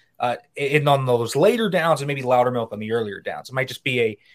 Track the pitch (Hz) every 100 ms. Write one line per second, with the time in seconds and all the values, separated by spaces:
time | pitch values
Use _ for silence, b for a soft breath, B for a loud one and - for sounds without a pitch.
0 | _ - 123 120 _ - 139 147 143 139
1 | 131 120 117 139 196 240 214 175 165 143
2 | 143 139 123 123 123 123 113 107 107 117
3 | 107 95 98 76 - 131 131 - 139 123
4 | 110 104 b